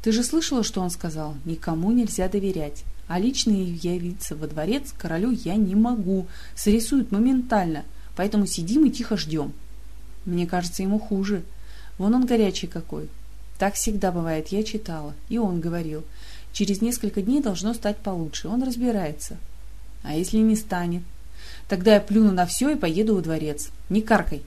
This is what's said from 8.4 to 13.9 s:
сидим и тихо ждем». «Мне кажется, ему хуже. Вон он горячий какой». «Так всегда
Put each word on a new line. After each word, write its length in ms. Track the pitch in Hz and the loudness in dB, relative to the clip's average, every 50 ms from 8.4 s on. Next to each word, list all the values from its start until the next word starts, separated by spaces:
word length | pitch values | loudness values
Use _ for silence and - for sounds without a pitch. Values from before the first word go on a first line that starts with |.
| 202 | 2
сидим 400 | 185 - - 170 170 220 302 311 | 2 0 -2 -2 2 4 6 6
и 40 | 240 | 6
тихо 280 | - - 233 - 220 185 | 4 2 -2 0 0 -2
ждем». 340 | 156 156 156 160 143 143 - - - - - - - - - - - - - - - | 0 -2 -2 -2 -2 -2 -6 -8 -10 -10 -10 -10 -10 -10 -10 -10 -10 -10 -10 -8 -6
«Мне 220 | 196 175 175 175 | -2 0 0 0
кажется, 360 | 175 196 180 175 175 - - 190 | 0 0 -2 -2 -2 -4 -2 0
ему 160 | 190 202 214 | 2 2 0
хуже. 440 | 214 - 208 190 196 196 208 185 170 - - - - - - - - - - - | 0 0 -2 0 0 0 0 -2 -2 -6 -10 -10 -10 -10 -10 -10 -10 -10 -6 0
Вон 160 | 185 208 233 | 2 4 4
он 100 | 254 254 | 4 4
горячий 440 | 240 247 226 214 190 180 - - 170 | 4 4 4 4 4 2 -2 -6 -6
какой». 420 | - 170 165 - - 151 151 156 - - - - - - - - - - | -6 -8 -6 -6 -8 -8 -8 -8 -10 -10 -10 -10 -10 -10 -10 -10 -2 0
«Так 160 | 196 196 208 | 0 0 0
всегда 360 | - - - | 0 0 0